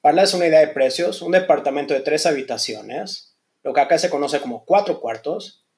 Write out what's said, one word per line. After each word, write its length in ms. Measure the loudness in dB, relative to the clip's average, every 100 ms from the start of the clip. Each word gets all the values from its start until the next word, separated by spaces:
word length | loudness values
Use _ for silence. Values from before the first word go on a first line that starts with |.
Para 160 | 4 4
darles 160 | 2
una 140 | 2 4
idea 140 | 6
de 80 | 4
precios, 520 | 2 -2 0 -4 -4
un 120 | 0
departamento 600 | 0 2 0 0 -4 -2
de 80 | -2
tres 240 | 0 0
habitaciones, 1120 | 0 -2 -4 -6 -6 -8 -10 -12 -10 -14 -16 _ _ _
lo 120 | -4
que 80 | 0
acá 160 | 2 2
se 100 | 0
conoce 320 | -2 -2 -4
como 240 | -4 -12
cuatro 340 | 2 2 2 -4
cuartos 680 | -6 -8 -6 -8 -10 _ _